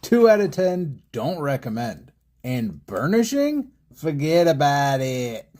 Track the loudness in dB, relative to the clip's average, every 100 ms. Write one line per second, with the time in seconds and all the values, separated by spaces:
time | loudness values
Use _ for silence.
0 | 2 4 6 6 2 0 0 0 -6 -8
1 | _ -6 -4 -4 -4 -4 -4 -6 -6 -10
2 | -18 _ _ _ -6 -4 -4 -8 -8 -4
3 | 0 2 2 0 0 -2 -8 _ _ -8
4 | -6 -2 0 4 4 2 2 2 0 0
5 | -2 -4 -6 -8 -14